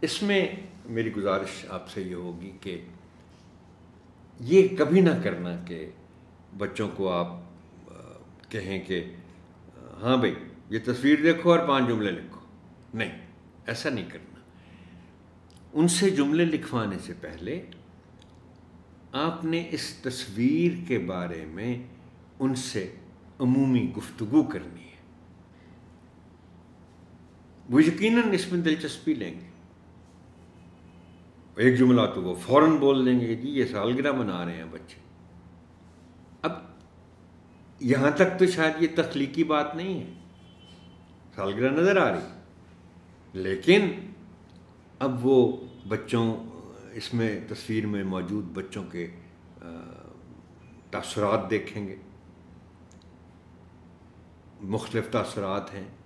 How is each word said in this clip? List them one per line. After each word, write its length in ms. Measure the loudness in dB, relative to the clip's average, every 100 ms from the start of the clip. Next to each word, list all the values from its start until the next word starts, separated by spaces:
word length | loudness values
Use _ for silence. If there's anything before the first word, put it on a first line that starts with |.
इसमें 680 | -2 -2 0 2 0 -4 -14 -18 -8
मेरी 260 | -4 -2
गुजारिश 560 | -2 0 0 -2 -10 -10
आपसे 320 | -12 -10 -10
ये 100 | -8
होगी 340 | -8 -8 -10 -14
कि 400 | -12 -10 -10 -12 -20 -20 -20 -20 -20 -20 -20 -20 -20 -20 -20 -20 -20 -20 -14
ये 260 | 4 6 6
कभी 340 | 4 4 6
ना 180 | 6 4
करना 340 | -2 -4 -6 -8
कि 380 | -10 -12 -12 -16 -20 -20 -20 -20 -20 -8
बच्चों 340 | -8 -4 -6
को 180 | -2 -2
आप, 420 | 0 -2 -6 -16 -20 -20 -20 -20
अ, 20 | -20 -20 -20 -20 -20 -12
कहें 340 | -10 -6 -6 -4
कि, 140 | -4 -4 -14 -20 -20 -20 -20 -20 -20 -20
"हाँ 260 | -8 0 2
भाई, 180 | 2 0 -12 -18 -6
ये 80 | -6
तस्वीर 420 | -2 0 4 6
देखो 300 | 6 4 6
और 160 | 6 6
पाँच 160 | 2
जुमले 280 | 2 2 0
लिखो।" 300 | -4 -10 -18 -20 -20 -20 -20 -14 -6
नहीं, 160 | -6 -6 -18 -20 -20 -16 -10
ऐसा 200 | -6 -4
नहीं 160 | -4 -8
करना। 380 | -12 -18 -20 -20 -20 -20 -20 -20 -20 -20 -20 -20 -20 -20 -20 -10
उनसे 380 | 2 2 4 2
जुमले 340 | 2 2 2 2
लिखवाने 520 | 0 -4 -4 -4 -6
से 160 | -10
पहले 560 | -12 -12 -12 -10 -10 -12 -20 -20 -20 -20 -20 -20 -20 -20 -20 -20 -20 -20 -20 -10 -4
आपने 460 | -2 -2 -4 -4
इस 420 | -4 -8 -8 -8
तस्वीर 840 | -8 -8 -10 0 2 4 2 0 -2
के 100 | -2
बारे 480 | -2 -4 -6 -8 -10
में 440 | -8 -6 -6 -10 -18 -20 -20 -20 -4
उनसे 600 | -2 -2 -4 -6 -6 -10 -20 -20 -20 -4
अमूमी 460 | 2 4 4 2 0
गुफ्तगू 560 | -4 -12 -10 2 2
करनी 380 | 2 -2 -12 -16
है। 180 | -20 -20 -20 -20 -20 -20 -20 -20 -20 -20 -20 -20 -20 -20 -20 -20 -20 -20 -20 -20 -20 -20 -20 -20 -20 -20 -20 -20 0
वो 100 | 6
यकीनन 540 | 6 4 2 4 4
इसमें 300 | 0 0 0
दिलचस्पी 500 | 0 0 -2 -8 -2
लेंगे। 420 | -2 -4 -10 -16 -20 -20 -20 -20 -20 -20 -20 -20 -20 -20 -20 -20 -20 -20 -20 -20 -20 -20 -20 -20 4
एक 160 | 4 6
जुमला 300 | 6 6 4
तो 160 | 0
वो 140 | -6 -6
फौरन 420 | 4 6 8 6
बोल 280 | 4 4 4
देंगे 220 | 2 2
कि 80 | -4
"जी, 120 | -4
ये 180 | -2 0
सालगिरह 480 | 0 -2 0 0
मना 300 | -2 -2 -4
रहे 120 | -6 -8
हैं 160 | -12
बच्चे।" 260 | -14 -18 -20 -20 -20 -20 -20 -20 -20 -20 -20 -20 -20 -20 -20 -20 -8 -8
अब 340 | -8 -14 -20 -20 -20 -20 -20 -20 -20 -20 -20 -20 -8
यहाँ 360 | 0 2 2 4
तक 80 | 2
तो 220 | 6 2
शायद 340 | 4 0 2
ये 60 | 0
तख्लीकी 560 | 0 -2 0 -4 0
बात 280 | 2 2 0 -4
नहीं 260 | -6 -6
है, 140 | -8 -14 -20 -20 -20 -20 -20 -20 -20 -20 -20 -20 -20 -6
सालगिरह 340 | -4 0 0
नज़र 260 | 2 4 4
आ 120 | 2
रही, 260 | 0 -6 -16 -20 -20 -20 -20 -20 -20 -20 -20 -14 -6
लेकिन 760 | -4 -2 6 6 6 -2 -12 -18 -20 -20 -20 -20 -20 -20 -20 -4
अब 180 | -4 0
वो 480 | 4 6 6 2 -10 -16 -6
बच्चों, 600 | -6 -2 0 0 -2 -8 -16 -18 -18 -16
इसमें 560 | -14 -6 -2 -2 -2 -8
तस्वीर 400 | -12 -4 -4 -2
में 160 | -4
मौजूद 420 | -4 -6 -4 -6 -6
बच्चों 380 | -10 -10 -10
के, 240 | -12 -10 -10
अ, 100 | -12 -20 -20 -20 -20 -16 -16 -16 -18 -20 -20 -20 -20 -20 -20 -20 -20 -10
तासुरात 460 | -8 -6 0 2 2
देखेंगे, 600 | 0 -2 -2 -10 -10 -12 -18 -20 -20 -20 -20 -20 -20 -20 -20 -20 -20 -20 -20 -20 -20 -20 -20 -20 -20 -20 -20 -20 -20 -20 -20 -16
मुख्तलिफ 500 | -6 -6 -2 -4 -2
तासुरात 580 | -2 -4 -6 -4 -6 -6
हैं 300 | -14 -16 -18